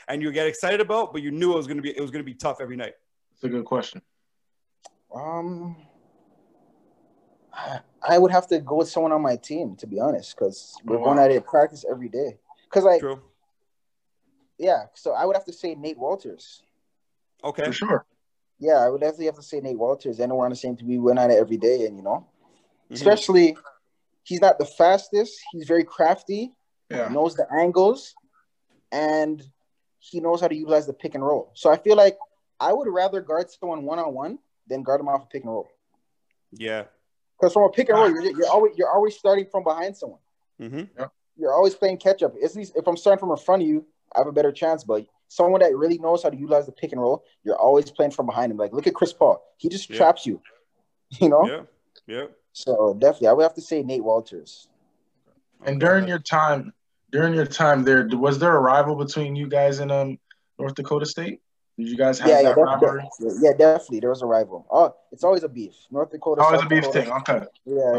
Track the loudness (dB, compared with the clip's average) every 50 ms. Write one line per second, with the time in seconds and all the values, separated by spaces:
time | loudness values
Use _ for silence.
0 | _ -10 -8 -8 -6 -6 -4 -4 -4 -4 -4 -4 -4 -2 -2 -2 -2 -2 -2 -4
1 | -4 -6 -8 -10 -10 -8 -6 -2 -2 0 0 -2 -4 -6 -8 -10 -10 -10 -8 -10
2 | -10 -10 -10 -12 -12 -14 -12 -8 -8 -8 -6 -8 -10 -12 -10 -10 -12 -12 -14 _
3 | _ _ _ _ _ _ _ _ -8 -6 -6 -6 -6 -4 -4 -6 -6 -8 -12 -20
4 | -20 _ _ _ _ _ _ _ _ _ _ _ _ _ _ _ _ _ _ _
5 | _ _ -16 -14 -10 -10 -8 -8 -8 -8 -10 -10 -12 -12 -14 -16 -20 _ _ _
6 | _ _ _ _ _ _ _ _ _ _ _ _ _ _ _ _ _ _ _ _
7 | _ _ _ _ _ _ _ _ _ _ -18 -14 -12 -12 -12 -14 -16 _ _ _
8 | -2 2 4 4 4 4 4 2 0 0 -2 -4 -4 -4 -4 -4 -4 -2 -2 -2
9 | -2 0 0 0 0 -2 -4 -4 -6 -10 -10 -8 -8 -10 -12 -14 -16 -12 -6 -4
10 | -4 -4 -4 -4 -8 -14 -8 -4 -4 -4 -4 -8 -16 -20 -20 -14 -6 -4 -4 -2
11 | 0 2 4 4 4 4 4 2 -2 0 2 2 2 2 -2 -6 -10 -8 -8 -8
12 | -10 -10 -8 -8 -8 -8 -10 _ _ _ _ _ _ _ -2 2 4 4 4 2
13 | 0 -4 -8 -10 -14 _ _ _ _ _ _ _ _ _ _ _ _ _ _ _
14 | _ _ _ _ _ _ _ _ _ _ _ -4 -2 0 0 0 -2 -8 _ -12
15 | -8 -6 -4 -2 -2 -2 -2 -2 -4 -8 -14 -12 -12 -12 -12 -10 -12 -12 -10 -8
16 | -6 -6 -6 -6 -8 -14 -18 -18 -20 -20 -20 _ _ _ _ _ _ _ _ _
17 | _ _ _ _ _ _ _ _ -12 -10 -8 -6 -6 -6 -6 -6 -4 -2 -2 -4
18 | -4 _ _ _ _ _ _ _ _ _ _ _ 0 2 2 4 4 2 0 0
19 | -2 -4 -4 -4 -6 -8 -8 -8 -12 -12 -10 -10 -8 -8 -6 -4 -2 -2 -2 -4
20 | -6 -8 -6 -4 -4 -4 -2 -2 -2 -2 -4 -6 -8 -10 -10 -8 -6 -4 -4 0
21 | 2 2 2 4 4 4 4 4 2 2 0 0 0 2 2 2 0 -4 -6 -8
22 | -6 -6 -6 -6 -8 _ _ _ _ _ _ _ _ _ _ _ _ -18 -12 0
23 | 2 4 4 4 4 4 6 6 6 6 4 -2 -10 -20 -20 _ _ _ _ _
24 | _ _ _ _ _ -8 -2 2 4 4 4 2 0 -4 0 2 4 4 4 2
25 | 0 -2 -2 -2 -2 -4 -6 -16 -20 -18 -16 -10 -4 0 0 0 0 -2 -2 0
26 | 2 2 2 0 -4 -8 -8 -8 -8 -10 -12 _ _ _ _ _ _ -10 -8 -6
27 | -6 -4 -2 -2 -2 -2 -2 -4 -6 -4 -2 0 0 2 2 2 2 2 2 0
28 | -6 -18 -20 _ _ _ _ _ _ _ _ _ _ _ _ _ _ _ -6 -4
29 | -2 0 0 0 -2 -2 -4 -8 -12 -18 _ _ _ _ _ _ _ _ _ _
30 | _ -14 -10 -6 -4 -2 -2 -2 -2 -4 -4 -6 -4 0 0 0 0 -2 -8 -10
31 | -12 -12 -8 -6 -4 -2 -2 -2 -4 -8 _ -2 2 2 2 4 4 4 6 8
32 | 6 6 4 0 -8 -20 _ _ _ _ _ -4 -2 -2 0 0 -2 -4 -2 -2
33 | -2 -2 -2 -6 -6 -4 -4 -4 -4 -6 _ _ -10 -10 -8 -8 -8 -8 -6 -6
34 | -6 -6 -8 -8 -10 -12 -12 -14 _ _ _ _ _ -10 -10 -8 -4 -2 -2 -2
35 | -2 -2 -6 -6 -6 _ -14 -14 -10 -10 -8 -8 -10 -12 _ _ _ _ _ _
36 | _ _ _ _ _ _ _ _ _ _ -18 -12 -8 -8 -8 -8 -8 -12 _ _
37 | _ _ _ _ _ _ _ 0 0 2 4 4 4 4 2 0 0 2 4 4
38 | 4 4 4 2 -2 -4 -2 -2 0 2 4 4 2 2 2 0 0 0 2 2
39 | 0 0 -2 -2 0 2 2 2 0 -2 -6 -4 -2 -2 -4 -4 -6 -8 -10 -12
40 | -14 -18 -18 _ _ _ _ _ _ _ _ -18 -16 -14 -12 -12 -14 -14 _ -14
41 | -14 -14 _ _ _ _ _ -8 -4 0 2 2 2 2 2 0 -2 -2 -2 0
42 | 0 0 0 2 0 -4 -2 -4 -6 -6 -6 -8 -14 -8 -6 -4 -2 -2 -2 0
43 | 2 2 2 2 0 -4 -4 -4 0 0 0 2 2 0 -2 -2 -4 _ _ _
44 | _ _ -2 -2 -2 0 0 0 2 0 0 -2 -2 -2 -2 -2 -4 -4 -4 -4
45 | -6 -8 _ _ _ _ -2 0 2 4 4 4 4 4 4 2 0 0 -2 -2
46 | 0 0 0 0 0 -2 -4 -6 -2 0 0 0 0 -2 -8 _ -10 -8 -6 -2
47 | -2 0 -2 -2 -6 _ _ _ -6 -4 0 2 4 4 6 4 4 2 0 -2
48 | -2 -2 -2 -4 -6 -4 -4 -4 -4 -4 -4 -4 -6 -6 -6 -4 -2 -2 0 0
49 | -2 -2 0 2 4 4 4 2 -4 _ _ _ -8 -6 -6 -8 -10 -6 0 2
50 | 4 4 4 2 -2 -8 -8 -8 _ _ _ _ _ _ _ _ _ _ _ _
51 | _ _ -4 0 2 4 4 4 4 2 -2 -6 -12 -18 _ _ _ _ _ _
52 | _ -14 -12 -12 -12 -12 _ _ _ _ _ -10 -6 -2 0 0 0 0 2 4
53 | 4 4 4 4 4 4 6 6 4 2 0 -4 -8 -6 -6 -4 -4 -4 -6 -4
54 | -2 0 0 0 -2 -6 -12 -20 -18 -20 -20 -20 _ _ _ _ _ _ _ _
55 | _ _ _ _ _ _ _ _ _ _ _ _ -6 -6 -2 2 2 4 4 4
56 | 2 0 -4 -6 -4 -2 0 2 2 2 0 -2 -4 -8 -16 _ _ _ _ _
57 | _ _ -2 0 0 2 2 0 -2 -2 -2 0 2 4 4 4 4 4 4 4
58 | 4 2 0 0 0 0 2 2 2 4 4 4 4 4 4 4 4 2 -2 -4
59 | -6 -6 -6 -6 -6 -6 -6 -8 -6 -2 0 2 2 2 0 -2 -4 -4 -2 -2
60 | -2 -4 -6 -10 _ _ _ _ _ _ _ -10 -10 -8 -8 -8 -6 -4 -4 -4
61 | -4 -6 -8 -8 -10 -10 -12 -14 _ _ _ _ _ _ _ -10 -10 -8 -4 -2
62 | 0 0 0 2 2 4 6 6 6 6 6 4 4 4 4 2 2 2 2 -2
63 | -8 -12 -12 -8 -6 -6 0 2 4 4 6 6 6 6 6 4 0 -6 -6 -4
64 | -2 -2 -2 -2 -2 0 0 0 0 -2 -6 -14 -6 0 2 4 4 2 0 _
65 | _ _ -8 -2 0 2 2 2 -2 -6 -10 -12 -14 -14 -16 _ _ _ -6 -6
66 | -6 -6 -8 -8 -4 -2 0 2 4 4 4 2 2 2 2 2 2 0 0 -2
67 | -2 -2 -4 -4 -2 -2 -2 -2 -4 -8 -14 _ _ -6 -4 -2 0 0 0